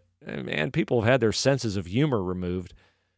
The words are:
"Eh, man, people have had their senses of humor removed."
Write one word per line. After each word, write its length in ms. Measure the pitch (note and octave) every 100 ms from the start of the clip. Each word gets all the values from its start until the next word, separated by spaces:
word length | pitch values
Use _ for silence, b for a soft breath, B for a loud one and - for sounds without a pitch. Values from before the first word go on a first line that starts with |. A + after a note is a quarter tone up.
| - _
"Eh, 180 | - -
man, 280 | B2 C#3+ D3+
people 300 | D3+ - B2
have 100 | G#2+
had 100 | C3+
their 120 | A2+
senses 440 | G2 C3 C3+ A#2+ G2
of 100 | F2
humor 360 | G#2 D3+ A#2+
removed." 520 | F#2 F2+ F2+ F#2 F2+ - _ _ _